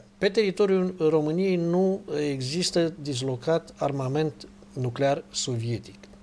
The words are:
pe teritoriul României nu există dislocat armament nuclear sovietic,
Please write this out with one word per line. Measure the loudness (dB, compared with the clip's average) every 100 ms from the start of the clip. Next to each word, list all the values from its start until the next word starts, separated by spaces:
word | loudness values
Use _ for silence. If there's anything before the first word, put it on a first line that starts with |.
| -12 -4
pe | 0
teritoriul | 2 0 2 2 4 2 2
României | 4 4 2 0 2 2
nu | 2 2 2 0 -4 -2 -2
există | -2 -4 -2 0 2 0 -2
dislocat | -6 -4 -2 -2 0 0 -2 -4
armament | -4 -2 -2 0 -2 -4 -16 -20 -14
nuclear | -6 -4 0 0 0 -4
sovietic, | -6 -4 -4 -2 -4 -6 -18 -20 -20